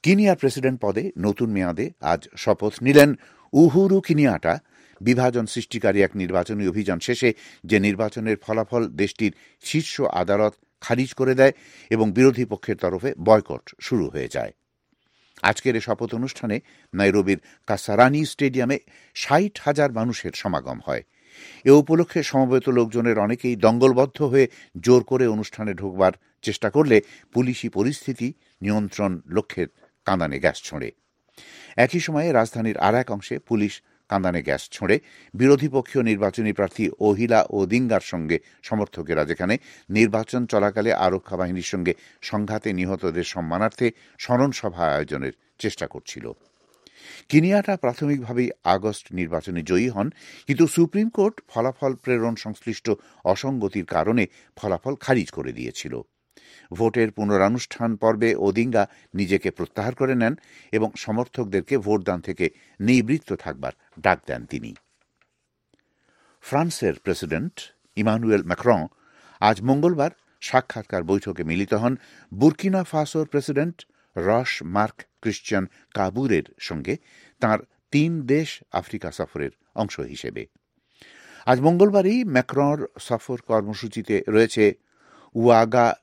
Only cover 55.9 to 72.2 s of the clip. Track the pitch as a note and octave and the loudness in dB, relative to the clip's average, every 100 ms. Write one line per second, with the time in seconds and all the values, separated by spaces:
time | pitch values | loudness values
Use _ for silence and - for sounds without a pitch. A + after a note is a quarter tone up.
55.9 | B1 - _ _ _ _ - _ F2 A2+ | -12 -14 _ _ _ _ -20 _ -2 0
56.9 | A#2+ A2 G#2 G#2 G2+ G2 A#2+ - - A#2 | 2 -2 -2 0 2 2 0 -6 -6 -6
57.9 | G#2+ A2 A2 A2+ G#2 G2+ G2+ B2 A2+ G2+ | 0 0 2 0 2 0 0 0 0 -2
58.9 | _ _ F#2+ F#2 F#2+ F#2+ - F2 - G#2+ | _ _ -6 -2 0 -2 -6 -10 -6 -8
59.9 | B2+ C3 B2+ A2+ A2 _ - _ G#2+ A2 | -4 -2 0 -2 -2 _ -20 _ -2 -2
60.9 | - - A2 B2 - G#2+ F#2+ F2 C#3 G2+ | -6 -6 -6 -6 -8 -4 -4 -2 -4 0
61.9 | G#2+ F#2 F2+ F2+ F2+ F2 _ _ _ G2+ | 0 0 -6 -8 -4 -4 _ _ _ 2
62.9 | B2+ A2+ D3+ - F#2+ - C2+ C2 - _ | 2 2 -4 -4 -10 -8 -10 -12 -12 _
63.9 | - F#2+ E2+ - C2 A#1+ C2+ A1+ - _ | -2 0 0 -2 -12 -10 -12 -12 -18 _
64.9 | _ _ _ _ _ _ _ _ _ _ | _ _ _ _ _ _ _ _ _ _
65.9 | _ _ _ _ _ - C#3 E3+ - G2+ | _ _ _ _ _ -4 -2 0 -2 -4
66.9 | - - F2 D#2+ D#2+ D#3 - - _ _ | -2 -4 -4 -4 -4 -6 -10 -20 _ _
67.9 | - G#2+ A2 A#2 G2+ E2+ F2+ B2 G#2 D#2 | -2 0 0 2 0 0 -2 2 0 -2
68.9 | _ _ _ _ _ G#2 G2+ A#2 C#3 E3+ | _ _ _ _ _ 0 2 0 2 2
69.9 | E3+ D3+ _ _ _ - B2+ - A#2 G#2 | 0 -4 _ _ _ 0 0 0 -12 -8
70.9 | F#2+ E2+ G2 G2+ E2 D#2 E2+ G2 G#2+ A#2+ | -8 -2 -2 -2 -8 -4 -4 -2 -2 -2
71.9 | C3 - - | -4 -12 -20